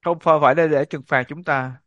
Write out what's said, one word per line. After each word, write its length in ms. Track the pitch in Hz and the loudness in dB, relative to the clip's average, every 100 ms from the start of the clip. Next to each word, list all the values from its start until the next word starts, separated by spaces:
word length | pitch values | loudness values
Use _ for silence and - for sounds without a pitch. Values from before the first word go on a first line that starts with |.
Không 160 | 175 170 | -4 -4
phải, 180 | 170 156 | 2 4
phải 140 | 143 147 | 4 2
để, 120 | 165 | 2
để 180 | 147 151 | 0 -2
trừng 180 | 151 - | -8 -2
phạt 160 | 139 123 | -2 -2
chúng 160 | 151 | -10
ta. 380 | 180 139 131 127 | -4 -4 -4 -12